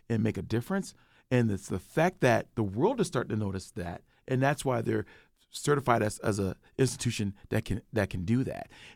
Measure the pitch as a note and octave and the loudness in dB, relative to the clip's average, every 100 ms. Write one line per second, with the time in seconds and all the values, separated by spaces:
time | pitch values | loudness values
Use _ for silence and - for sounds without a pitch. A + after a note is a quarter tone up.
0 | - A2+ A2 G2+ F2+ A2+ B2 G3 - - | -4 0 0 -2 -4 -4 -2 -4 -4 -12
1 | _ _ - B2+ A2+ G2 - F#2 - - | _ _ 0 2 2 0 -4 -8 -4 0
2 | E3+ F3+ C3 A2+ - - G#2 G2 F3 C4 | 2 4 4 4 0 -2 -2 0 0 0
3 | F#3+ C3 - A2 G#2 F#2+ - - F2 F2+ | -2 -2 -2 -2 -2 -4 -8 -10 -8 -10
4 | _ _ - B2+ C3+ D3 C#3 A#2+ A#2 A2 | _ _ -4 0 0 0 -2 -2 0 -2
5 | G#2 - _ _ _ - - C#3+ C3+ A#2 | -4 -12 _ _ _ -4 0 2 4 4
6 | G#2+ - - G#2 F#2+ - _ - C3 - | 2 0 -2 0 -2 -4 _ 0 0 0
7 | B2 - G#2 - - G#2+ - G2 - A#2 | -4 -2 -4 -6 -4 -4 -2 -4 -2 -2
8 | G2 F#2 F2+ A#2+ B2+ - - - - | 0 -2 0 0 -2 -6 -12 -16 -18